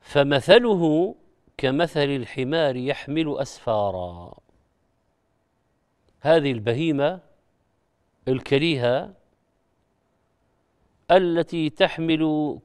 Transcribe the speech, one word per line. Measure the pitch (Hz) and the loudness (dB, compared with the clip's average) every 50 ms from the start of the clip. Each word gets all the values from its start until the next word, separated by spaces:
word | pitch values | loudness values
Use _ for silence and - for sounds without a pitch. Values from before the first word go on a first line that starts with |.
فمثله | _ - - 147 139 139 147 135 - 160 190 240 247 233 208 180 170 156 151 160 180 208 - _ _ _ _ _ _ _ _ | _ 0 2 2 2 4 2 0 6 6 6 6 6 4 0 2 2 2 2 2 0 -2 -4 _ _ _ _ _ _ _ _
كمثل | - - 131 131 147 170 160 - 156 143 | -4 -2 -2 0 0 -2 -2 0 -2 -2
الحمار | 139 143 135 117 - - 135 127 127 156 165 160 143 127 | 0 -2 -4 -6 -8 -6 -6 -4 -2 -2 0 0 -2 -2
يحمل | 127 123 139 139 - - - 143 160 165 151 143 | -4 -6 -6 -6 -8 -8 -6 -4 -4 -4 -4 -4
أسفارا. | - 139 - - - - 123 113 104 101 98 92 92 90 87 87 87 87 - - - _ _ _ _ _ _ _ _ _ _ _ _ _ _ _ _ _ _ _ _ _ _ _ _ _ _ _ _ _ _ _ _ _ _ _ _ | -6 -6 -8 -10 -10 -4 -2 -2 0 0 -2 -4 -6 -8 -10 -12 -14 -18 -20 -20 -20 _ _ _ _ _ _ _ _ _ _ _ _ _ _ _ _ _ _ _ _ _ _ _ _ _ _ _ _ _ _ _ _ _ _ _ _
هذه | - 143 165 165 143 139 | 0 2 2 4 2 0
البهيمة | 127 113 104 120 117 131 165 165 151 139 143 156 185 180 _ _ _ _ _ _ _ _ _ _ _ _ _ _ _ _ _ _ _ _ _ | -4 -2 -2 -2 -2 0 -2 -2 0 0 0 -2 -2 -6 _ _ _ _ _ _ _ _ _ _ _ _ _ _ _ _ _ _ _ _ _
الكريهة | 131 131 127 - - 139 139 151 170 156 131 120 120 123 143 - 202 190 _ _ _ _ _ _ _ _ _ _ _ _ _ _ _ _ _ _ _ _ _ _ _ _ _ _ _ _ _ _ _ _ _ _ _ _ _ _ - | -4 -4 -4 0 0 0 0 2 0 0 0 0 0 0 0 -4 -8 -16 _ _ _ _ _ _ _ _ _ _ _ _ _ _ _ _ _ _ _ _ _ _ _ _ _ _ _ _ _ _ _ _ _ _ _ _ _ _ 4
التي | 175 190 185 175 165 170 160 - - 170 156 151 | 4 4 4 4 0 -2 -2 -4 -4 -4 -4 -4
تحمل | - - 196 165 - - 165 160 160 156 160 156 151 151 151 143 - - | 0 0 0 0 0 -4 -2 0 0 0 0 0 0 0 -2 -4 -6 -8